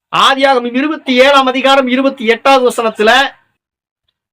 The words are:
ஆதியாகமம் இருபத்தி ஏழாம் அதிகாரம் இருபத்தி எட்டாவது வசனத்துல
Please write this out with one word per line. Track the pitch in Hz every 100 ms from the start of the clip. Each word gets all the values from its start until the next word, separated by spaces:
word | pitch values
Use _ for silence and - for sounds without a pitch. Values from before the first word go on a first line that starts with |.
| _ 170
ஆதியாகமம் | 226 269 269 262 240 247
இருபத்தி | 302 302 285 247
ஏழாம் | 269 277 254
அதிகாரம் | 254 262 277 254
இருபத்தி | 254 269 269 220
எட்டாவது | 226 269 269 247
வசனத்துல | 233 226 220 214 254 277 - _ _ _ _ _ _ _ _ _